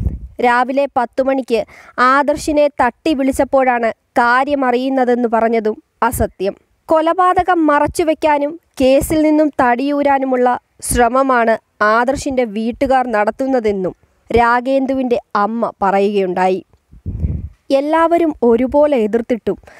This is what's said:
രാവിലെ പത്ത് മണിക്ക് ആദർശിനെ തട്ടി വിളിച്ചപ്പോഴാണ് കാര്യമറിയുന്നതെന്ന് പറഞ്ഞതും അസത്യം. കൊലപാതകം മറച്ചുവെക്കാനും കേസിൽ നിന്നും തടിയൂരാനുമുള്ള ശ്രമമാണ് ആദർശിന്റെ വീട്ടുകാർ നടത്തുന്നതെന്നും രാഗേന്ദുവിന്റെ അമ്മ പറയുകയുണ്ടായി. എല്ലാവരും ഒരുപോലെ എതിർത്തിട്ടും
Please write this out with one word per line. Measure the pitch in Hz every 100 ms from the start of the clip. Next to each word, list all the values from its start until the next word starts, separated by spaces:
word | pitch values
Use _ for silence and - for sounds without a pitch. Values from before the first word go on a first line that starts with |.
| - - - - 240
രാവിലെ | 240 247 269 277 254
പത്ത് | 240 -
മണിക്ക് | 262 269 247 226 202 - - -
ആദർശിനെ | 254 269 277 294 - 294 294
തട്ടി | - 247 - 330
വിളിച്ചപ്പോഴാണ് | 277 269 269 269 269 254 240 226 - _ -
കാര്യമറിയുന്നതെന്ന് | 240 247 269 277 262 247 262 262 247 240 240 220
പറഞ്ഞതും | 226 233 214 220 - _
അസത്യം. | 226 240 214 - 190 - _ _ -
കൊലപാതകം | 320 320 349 359 370 359 359 302
മറച്ചുവെക്കാനും | 294 294 - 320 311 311 294 285 330 _ -
കേസിൽ | 262 269 302 311
നിന്നും | 311 302 311 -
തടിയൂരാനുമുള്ള | 254 240 277 285 285 277 269 254 247 247 - _
ശ്രമമാണ് | - 240 240 254 269 247 220 220 - -
ആദർശിന്റെ | 208 226 247 277 294 254 240 202
വീട്ടുകാർ | 226 226 269 262 254
നടത്തുന്നതെന്നും | 214 208 - 269 254 214 196 175 - _ _ -
രാഗേന്ദുവിന്റെ | 233 233 240 247 269 262 269 254 233 - 208
അമ്മ | 202 233 214 -
പറയുകയുണ്ടായി. | 196 196 202 202 185 180 185 190 - _ _ - - - - - - - - 269
എല്ലാവരും | 294 320 330 339 330 -
ഒരുപോലെ | 240 226 254 285 294 269
എതിർത്തിട്ടും | 214 233 233 233 - 180 -